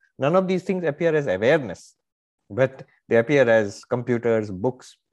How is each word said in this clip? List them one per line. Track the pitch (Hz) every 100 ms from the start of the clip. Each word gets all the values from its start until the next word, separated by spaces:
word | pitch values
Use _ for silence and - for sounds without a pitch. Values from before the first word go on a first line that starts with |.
| _ -
None | 135 185
of | 185
these | 185
things | - 185
appear | 160 143 165 156
as | 139
awareness, | 92 117 160 113 - - _ _ _ _ _ -
but | 104 131 - - _ -
they | 117
appear | 113 143 120
as | 113 101 - -
computers, | 123 120 120 117 113 107
books, | 92 123 127 - _ _